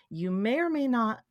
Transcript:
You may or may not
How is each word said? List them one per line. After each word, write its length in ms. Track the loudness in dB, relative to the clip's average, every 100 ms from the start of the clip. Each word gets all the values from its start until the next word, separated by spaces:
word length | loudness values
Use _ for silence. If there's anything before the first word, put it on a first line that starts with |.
| -14
You 220 | -6 -2
may 280 | 0 0 0
or 100 | 0
may 180 | 0 2
not 320 | 2 0 -2 _